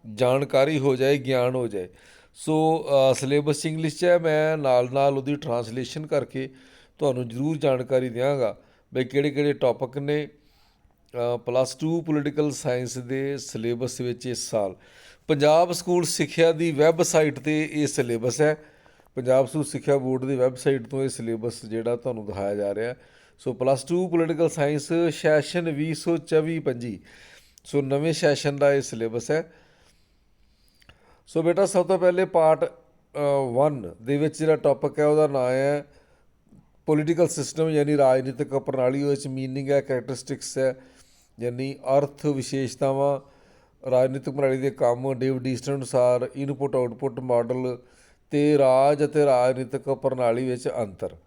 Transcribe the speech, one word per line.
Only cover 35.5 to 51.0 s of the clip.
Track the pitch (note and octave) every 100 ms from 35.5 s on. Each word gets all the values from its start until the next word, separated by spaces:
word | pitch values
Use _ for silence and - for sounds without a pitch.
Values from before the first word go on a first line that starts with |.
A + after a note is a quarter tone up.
ਹੈ | C3 C#3 D3 C#3 _ _ _ _ _ _ - _ _
ਪੋਲੀਟੀਕਲ | - D#3 D3+ E3 E3+
ਸਿਸਟਮ, | D#3+ C3 - D#3+
ਯਾਨੀ | D3+ C#3+ D3
ਰਾਜਨੀਤਿਕ | C3 C3 C3 B2 C#3+
ਪ੍ਰਣਾਲੀ। | C3+ C3+ C3 B2+ C#3
ਉਹਦੇ | C#3+
'ਚ | C#3 C#3
ਮੀਨਿੰਗ | C3 C3 C3+ C#3
ਹੈ, | C#3
ਕਰੈਕਟਰਿਸਟਿਕਸ | C3+ B2+ B2 B2+ - C#3+ - C3+
ਹੈ, | C3 B2+ - _ _ _ _ -
ਯਾਨੀ | A#2+ A#2+ C3+ C3+ C3 C#3
ਅਰਥ | C#3+ -
ਵਿਸ਼ੇਸ਼ਤਾਵਾਂ, | D3+ C3+ B2 C3+ B2+ - C#3 C3+ C#3+ C#3 - _ _ _ _ _ C3
ਰਾਜਨੀਤਿਕ | B2+ C3 C3+ C3+
ਪ੍ਰਣਾਲੀ | C3+ C#3 C3
ਦੇ | C3+
ਕੰਮ, | C3 B2 A#2+ C3
ਡੇਵਿਡ | B2+ C3 B2+ B2+
ਈਸਟ | B2 -
ਅਨੁਸਾਰ | C#3 B2+ C3 B2 B2 B2
ਇਨਪੁੱਟ | C3+ C#3 C3+ C#3
ਆਊਟਪੁੱਟ | C3 B2 A2+ C3+ A#2+
ਮਾਡਲ | B2+ A#2+ A#2 B2+ B2+ B2 _ _ _ _ _
ਤੇ | D3 D3 D3
ਰਾਜ | C3+ C3 C#3 C#3+
ਅਤੇ | D3 D3+
ਰਾਜਨੀਤਿਕ | C#3+ B2+ B2+ B2+ B2 C3+
ਪ੍ਰਣਾਲੀ | C#3 C3+ C3+ B2+ A#2+ A#2
ਵਿੱਚ | C3 B2 - -
ਅੰਤਰ। | G#2+ F2+